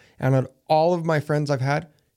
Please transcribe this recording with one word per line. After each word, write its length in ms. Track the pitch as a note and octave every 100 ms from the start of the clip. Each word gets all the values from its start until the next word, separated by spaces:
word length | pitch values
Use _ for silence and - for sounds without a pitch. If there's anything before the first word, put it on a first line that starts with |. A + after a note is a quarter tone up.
| _ -
And 160 | C3 C3+
on 120 | - _ -
all 260 | D#3 E3
of 100 | F3+ E3
my 140 | D3+
friends 300 | C#3+ D3+ D3
I've 120 | C#3
had, 260 | C3 D3+ D#3 _ _